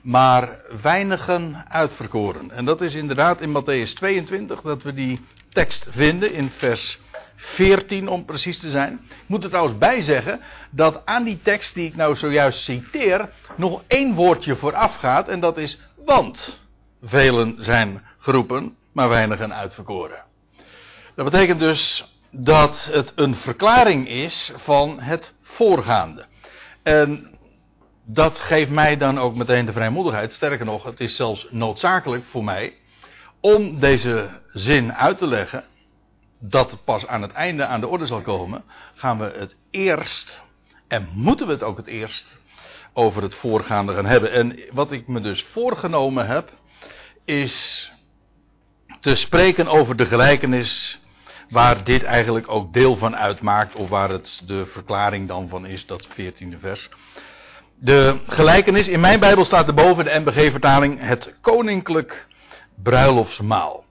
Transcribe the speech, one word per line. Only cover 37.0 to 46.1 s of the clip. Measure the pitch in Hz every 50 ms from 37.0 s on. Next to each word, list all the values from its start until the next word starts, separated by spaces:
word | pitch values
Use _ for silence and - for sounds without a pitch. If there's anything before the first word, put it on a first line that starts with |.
| -
aan | - 123 113
het | 101 101
einde | - 139 160 180 170 147 139
aan | 110 127 120
de | 113 147
orde | 180 180 160
zal | 123 120 110
komen, | 90 - 101 90 90 90 107 - - _ - - - - _
gaan | _ - 131 120 107
we | 107 101 -
het | 104 101 98 _ _ _ _
eerst, | - 196 190 190 160 - - - - - - - - - - _ _ _ _ _ _ _ _ _
en | - 110 98 80
moeten | 82 98 117 180 269 - 294
we | 190
het | 147 123
ook | 110 110 98
het | 107 110
eerst, | - - 107 107 110 - - - - - _ _ _ _ - - - - - - -
over | _ - 120 110 92 104
het | 101 95 -
voorgaande | - - 123 110 110 107 - 110 104 101 101 95
gaan | 95 98
hebben. | 104 123 120 104 110
En | 104 123 117 120 - - - -
wat | 123 127 143 143
ik | 143 127 113 127
me | 127 120
dus | 101 104 95 -
voorgenomen | - - - 226 240 254 233 - - 175 165 151 135 135